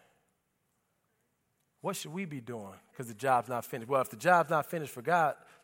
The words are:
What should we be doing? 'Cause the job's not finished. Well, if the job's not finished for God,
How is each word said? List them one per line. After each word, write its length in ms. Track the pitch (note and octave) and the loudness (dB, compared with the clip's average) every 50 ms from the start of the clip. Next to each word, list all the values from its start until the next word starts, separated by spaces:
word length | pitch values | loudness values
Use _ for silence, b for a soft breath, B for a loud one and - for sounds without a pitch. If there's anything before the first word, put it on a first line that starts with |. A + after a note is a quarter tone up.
| _ _ _ _ _ _ _ _ _ _ _ _ _ _ _ _ _ _ _ _ _ _ _ _ _ _ _ _ _ _ _ _ _ _ _ _ | _ _ _ _ _ _ _ _ _ _ _ _ _ _ _ _ _ _ _ _ _ _ _ _ _ _ _ _ _ _ _ _ _ _ _ _
What 160 | - F3+ G3 | -6 -6 -6
should 160 | - - D3+ D3+ | -6 -8 -8 -8
we 120 | F#3 G3 | -8 -6
be 160 | E3 D3 C3 | -6 -8 -10
doing? 340 | A#2 A#2+ A#2+ A2+ G2+ F#2+ F#2+ F#2+ - _ _ | -10 -10 -10 -10 -10 -12 -16 -18 -20 _ _
'Cause 120 | - C3 A#2 | -12 -12 -12
the 60 | A2+ | -8
job's 340 | G2+ C3+ C3+ B2+ A#2+ A2+ B2 | -2 2 4 4 4 4 0
not 160 | B2 A#2+ A2 | -4 -4 -4
finished. 240 | - - B2+ A2+ A#2 | -6 -8 -10 -2 0
Well, 120 | C#3 C3 | 2 2
if 100 | B2+ - | 2 0
the 60 | - | -4
job's 340 | G#2+ B2 E3+ F3+ E3+ D#3+ C#3 | 0 4 6 6 6 6 4
not 160 | E3 D3+ C#3+ | 2 0 0
finished 260 | - F3 E3 D3+ B2+ - | 0 -4 -6 -6 -6 -10
for 100 | B2+ A2+ | -6 0
God, 340 | D3+ F3 F3 D#3+ C#3+ B2+ - b b b b | 2 4 4 4 2 0 -2 b b b b